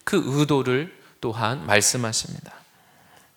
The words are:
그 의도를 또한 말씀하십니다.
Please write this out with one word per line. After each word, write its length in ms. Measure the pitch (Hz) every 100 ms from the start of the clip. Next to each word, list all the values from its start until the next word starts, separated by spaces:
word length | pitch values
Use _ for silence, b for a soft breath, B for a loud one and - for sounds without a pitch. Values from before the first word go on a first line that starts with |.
그 200 | - 196 123
의도를 720 | 139 147 147 127 127 170 - b b
또한 440 | 123 113 110 139 135
말씀하십니다. 840 | 104 - 127 117 113 - - - - - _ b b b b b